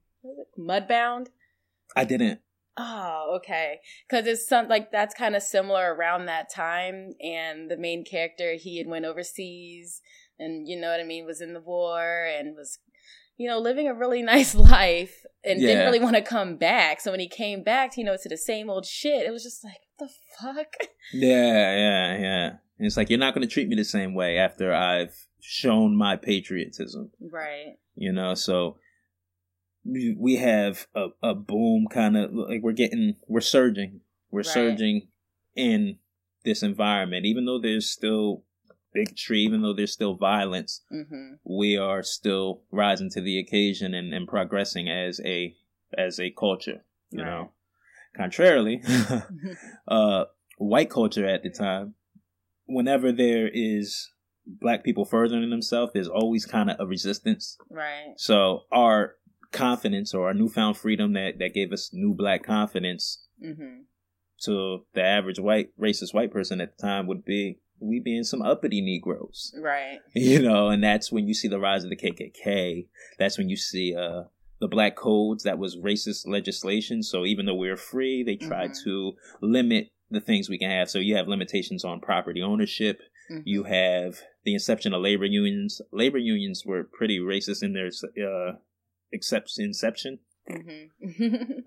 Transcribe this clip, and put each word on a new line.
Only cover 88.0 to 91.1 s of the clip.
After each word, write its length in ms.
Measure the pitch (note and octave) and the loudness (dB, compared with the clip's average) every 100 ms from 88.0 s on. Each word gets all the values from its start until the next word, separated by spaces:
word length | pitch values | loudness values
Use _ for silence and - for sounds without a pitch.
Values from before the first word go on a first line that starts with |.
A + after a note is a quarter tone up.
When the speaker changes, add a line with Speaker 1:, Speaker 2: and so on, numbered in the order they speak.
| - - G2+ | -12 -8 -6
Speaker 2:
uh, 280 | F#2+ F2+ - _ _ _ _ _ | -4 -6 -8 _ _ _ _ _
accept-, 420 | G#2+ - G#2+ - - | -12 -6 -6 -6 -8
inception. 640 | G#2 G3+ - - C3+ C3+ _ _ - | -8 -4 -4 -6 -10 -14 _ _ -16
Speaker 1:
Mm-hmm. 1080 | E3 E3 D#3 D#3 _ G3 | -14 -14 -18 -20 _ -12